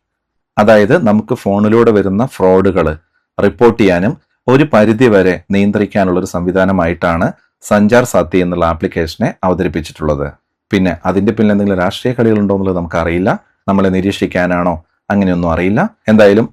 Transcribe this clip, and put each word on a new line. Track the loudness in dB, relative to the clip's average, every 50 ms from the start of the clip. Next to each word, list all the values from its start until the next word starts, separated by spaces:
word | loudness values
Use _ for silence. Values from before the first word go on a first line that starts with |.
| _ _ _ _ _ _ _ _ _ _ _ 0
അതായത് | 4 4 4 4 4 4 2 0 2 2
നമുക്ക് | 0 0 -2 -4 -8 -6 -4
ഫോണിലൂടെ | -4 -2 0 0 2 2 4 4 4 2 2
വരുന്ന | 0 0 -2 -2 -4 -4 -4
ഫ്രോഡുകൾ | -2 0 2 2 4 2 2 0 0 -2 -2 -4 -6 -12 _ _ _ _ _ _ -2 -2
റിപ്പോർട്ട് | -2 0 2 2 2 2 2
ചെയ്യാനും | 2 2 2 2 0 -2 -4 -6 _ _ _ _ _ 0
ഒരു | 2 2 2 2 2
പരിധി | 2 2 2 2 2 2 4 4
വരെ | 4 2 2 0 -2 -4 _ -2
നിയന്ത്രിക്കാനുള്ള | 0 0 0 0 -2 -4 -2 -2 -2 -2 0 0 -2
ഒരു | -4 -6 -6
സംവിധാനമായിട്ടാണ് | -6 -4 -2 0 0 0 0 0 0 0 -2 -2 -2 -2 -2 0 0 -2 -4 -6 -8 _ _ _ _ -4 0
സഞ്ചാർ | 2 2 2 4 4 2 2 2
സാത്തി | 0 -2 -2 0 0 -2 0
എന്നുള്ള | 0 -2 -2 -2 -2 -2
ആപ്ലിക്കേഷനെ | -2 -4 -6 -4 -4 -6 -6 -4 -4 -6 -6 -4 -4 -2 -2
അവതരിപ്പിച്ചിട്ടുള്ളത്. | -2 -2 -2 -4 -4 -6 -8 -10 -12 -6 -4 -4 -4 -4 -4 -8 -10 _ _ _ _ _ _ _
പിന്നെ | -2 0 0 0 -2 -4 -4 -2
അതിൻ്റെ | -2 0 0 -2 0 0
പിന്നിൽ | 0 0 0
എന്തെങ്കിലും | 0 0 -2 -2 -2 -2
രാഷ്ട്രീയ | -4 -4 -4 -6 -6 -2 0
കളികളുണ്ടോ | 0 0 2 0 0 -2 -2
എന്നുള്ളത് | -2 -2 -2 -4 -4
നമുക്കറിയില്ല. | -6 -4 -4 -4 -2 -2 -2 -2 -2 -2 -2 -4 -8 _ _ _ _ -2
നമ്മളെ | 0 0 2 0 0
നിരീക്ഷിക്കാനാണോ | 0 -2 -2 -2 -2 -4 -4 -2 -2 -2 -2 -2 -2 -2 -4 -4 -6 -10 _ _ _ _ -4
അങ്ങനെയൊന്നും | -2 0 0 0 0 -2 -2 -2 -2
അറിയില്ല. | -2 -2 -2 0 -2 -2 -4 -6 _ _ 0
എന്തായാലും | 4 4 4 4 4 2 0 -2